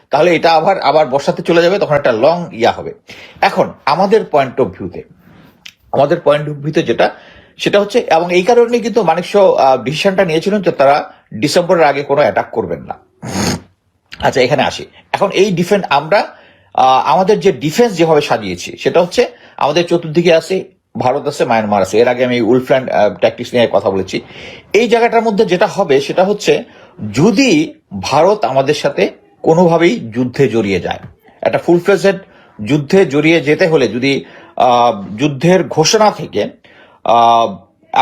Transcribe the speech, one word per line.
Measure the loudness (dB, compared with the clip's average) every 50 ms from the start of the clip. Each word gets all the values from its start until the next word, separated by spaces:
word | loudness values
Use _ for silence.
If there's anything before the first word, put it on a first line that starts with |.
| _ _
তাহলে | 0 2 2 2 2
এটা | 2 2 2
আবার, | 2 2 2 0 0 0
আবার | 0 2 2 2 2 0
বর্ষাতে | -2 -2 -2 -4 -4 -4 -2
চলে | 0 2 2
যাবে, | 2 2 2 0
তখন | 0 0 0
একটা | 0 0 0
লং | 0 2 2 2 0 0 -4 -8
ইয়া | -6 -2 0 0
হবে। | 0 -2 -6 -12 -14 -16 _ -20 -20 -20 -20 -20 -6 -4
এখন | -2 -2 0 -2 -2 -4 -6 -6 _
আমাদের | -2 0 0 2 2 2 2 0 0
point | 0 0 0 0 -2 -2
of | -2
view-তে, | -2 -4 -8 -12 -12 -12 -14 -16 -18 _ _ _ -20 -20 -20 -20 -20 _ _ -20 -20 -20 _ _ _
আমাদের | 0 0 2 2 0 0 2
point | 2 0 0 0 -6
of | -10
view-তে | -8 -8 -4 -2 -2 -2
যেটা, | 0 0 0 0 -2 -2 -6 -18 -20 -20 -20 -20 _ _ -8
সেটা | -4 0 0 0
হচ্ছে, | 0 0 0 -2
এবং | 0 2 2 0 2 2 0
এই | 0 2
কারণে | 4 4 4 4 2 2 -2
কিন্তু | -2 -2 -2 0 0
মানিক | 2 0 0 -2
শ, | 0 2
আহ, | 4 4 4 4 4 4 2 2 2 0
ডিসিশনটা | -4 -4 -2 -2 0 0 0 0
নিয়েছিলেন | 0 0 -2 -2 -2 -2 -2
যে | -2 -2
তারা | 0 2 2 2 2 2 -2 -6 -12 _ _ _ -8
ডিসেম্বরের | -4 -4 0 0 0 0 2 2 2 2
আগে | 2 2 0 -4
কোনো | -2 0 0
অ্যাটাক | 0 0 0 -2 -4 -4
করবেন | -4 -6 -6 -6 -8 -10
না। | -10 -12 -16 -16 _ _ _ _ -14 -10 -6 -4 -4 -4 -4 -6 -8 _ _ _ _ _ _ _ _ _ -10 -4
আচ্ছা, | -4 -2 0 0
এখানে | 0 0 0 0 -2
আসি। | -2 -4 -8 -12 -16 _ -20 _ _
এখন | -4 -2 -2 -2
এই | -2 -2 -2 -2
ডিফেন্স | -2 -2 -2 0 0 -2 0 -2
আমরা, | -2 -2 -2 0 -2 -2 -2 -4 -10 -20 -20 -20 _ _ _ _ -2
আহ, | 0 2 4 4 2 2 2
আমাদের | 0 2 2 2 0 2
যে | 2 0
ডিফেন্স | 0 0 -4 -4 0 0 0 0 0 0
যেভাবে | 0 2 2 2
সাজিয়েছি | 2 0 -2 -4 -4 -6 -8 -10 -10 -14 -12 -6
সেটা | -4 0 0 0
হচ্ছে | 0 0 0 -2 -2 -2 -4 -12 -20 -16 -6 -4
আমাদের | -2 0 0 0 0 0
চতুর্দিকে | -2 -2 -2 -2 -2 0 2 4 4
আছে | 2 2 -2 -4 -6 -6 -8 _ _ _ _ -8 -4
ভারত | -2 -2 -2 -2 -4 -6
আছে, | -4 -4 -2
মায়ানমার | 0 0 0 0 0 0 0
আছে। | 0 0 2 2
এর | 2 2
আগে | 2 0 -2
আমি | -2 0 0
উলফল্যান্ড, | 0 2 2 2 2 2 0 0 0 0
আহ, | 0 0 0 0 0
ট্যাকটিক্স | 0 0 -2 -2 -4 -8 -4 -2
নিয়ে | 0 0 2
কথা | 0 0 0 -2
বলেছি। | -2 -4 -4 -6 -8 -10 -10 -12 -18 -20 -20 -20 -20 -20 -8 -2 0
এই | 0 2 2
জায়গাটার | 2 2 2 2 2 0
মধ্যে | 0 0 0 0 0
যেটা | 0 0 0 0 0
হবে | 0 -2 0 0 0 0
সেটা | 0 0 0 0 0
হচ্ছে | 0 0 -2 0 0 0 0 -2 -8 -18 -20 -20 -20 _ -14 -12 -6 0
যদি | 2 2 4 4 2 2 2 2 2 0 -2 -6 _ _ _ -12 -10
ভারত | -6 -2 0 2 2 2 2 0 -2
আমাদের | -2 0 0 0 0 -2
সাথে | -2 -2 -4 -2 -2 -2 -4 -4 -8 _ _ _ _
কোনোভাবেই | -2 0 2 4 4 4 4 2 2 2 0 -2
যুদ্ধে | -6 -6 -6 -4 -4 -2 0 0 0 0
জড়িয়ে | 2 0 0 0 -2 -4
যায়, | -4 -6 -8 -10 -14 -18 -20 _ _ _ _ _
একটা | -2 -2 -2 0
ফুল | 0 0 0 2
ফ্লেজড | 2 2 0 2 2 0 -2 -2 -6 -18 _ -20 -20 _ _ -10 -4
যুদ্ধে | -2 -2 -2 0 0 2 2 2
জড়িয়ে | 2 0 0 2 2 2 2
যেতে | 0 0 0 0 2 2
হলে | 2 2 0 0
যদি, | -2 -2 -2 -2 -2 -4 -6 -10 -16 -20 -20 -10 -4
আহ, | 0 2 2 4 4 2 2 0 -2 -6 -12 -6 -4
যুদ্ধের | -4 -4 -2 0 0 2 2 2 0
ঘোষণা | -2 -2 -2 0 2 2 2 2 2
থেকে, | 0 -2 -6 -8 -4 -4 -4 -4 -8 _ _ -20 -20 -20 -20 -20 _ _ -2
আহ, | 0 2 4 4 4 4 4 2 -2 -4 -8 -18 _ _ _ _ _ -2 0